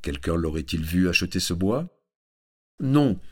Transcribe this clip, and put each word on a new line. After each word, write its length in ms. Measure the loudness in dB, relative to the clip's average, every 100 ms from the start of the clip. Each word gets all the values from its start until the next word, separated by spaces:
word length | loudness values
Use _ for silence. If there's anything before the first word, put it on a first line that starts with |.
Quelqu'un 340 | -6 -6 -2 0
l'aurait-il 480 | 0 -4 -4 -4
vu 240 | 0 2 2
acheter 320 | 2 -2 -2
ce 140 | -2
bois ? 340 | 0 0 0 -4 _ _ _ _ _ _ _ _ _
Non, 400 | 2 4 4 2 -6